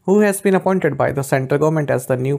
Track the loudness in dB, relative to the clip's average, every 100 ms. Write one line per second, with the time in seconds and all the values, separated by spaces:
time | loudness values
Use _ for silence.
0 | 0 2 4 2 0 0 2 0 0 0
1 | -2 -2 -2 -2 0 0 2 0 0 -2
2 | -2 -4 -2